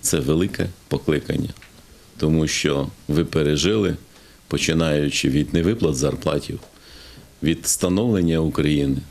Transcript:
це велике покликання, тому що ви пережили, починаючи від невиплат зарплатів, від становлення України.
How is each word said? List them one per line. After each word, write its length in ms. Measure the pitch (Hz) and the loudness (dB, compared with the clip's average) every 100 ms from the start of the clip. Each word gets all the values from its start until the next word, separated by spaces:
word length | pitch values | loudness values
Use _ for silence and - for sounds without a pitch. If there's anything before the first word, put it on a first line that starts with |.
це 180 | - 82 | 0 -2
велике 480 | 95 80 80 - 92 - - | 2 2 0 -2 -6 -6 -6
покликання, 600 | 71 - 73 - - - - - - - - - - | -4 0 -2 -2 -4 -4 -8 -18 -20 -20 -20 -20 -4
тому 280 | 78 80 78 | 0 2 2
що 420 | - 76 69 69 - - | 0 0 0 -4 -8 -2
ви 160 | 76 | 0
пережили, 720 | 85 82 73 76 80 110 95 73 - - - - - | 0 0 2 2 2 2 0 -2 -8 -20 -20 -20 -6
починаючи 800 | 71 - 80 80 76 73 - - | -4 0 2 2 2 0 0 0
від 260 | 143 147 | 0 0
невиплат 420 | 87 85 113 82 127 | 0 0 0 0 0
зарплатів, 640 | 135 - - 147 - - - - - - - - - - | -2 -2 -2 -2 -4 -12 -14 -20 -20 -20 -20 -20 -20 -4
від 240 | 73 80 - | -2 -2 -2
становлення 720 | - 90 92 120 104 85 82 | -2 0 2 2 2 2 2
України. 580 | 80 - 76 76 69 95 - | 0 0 2 2 2 -2 -6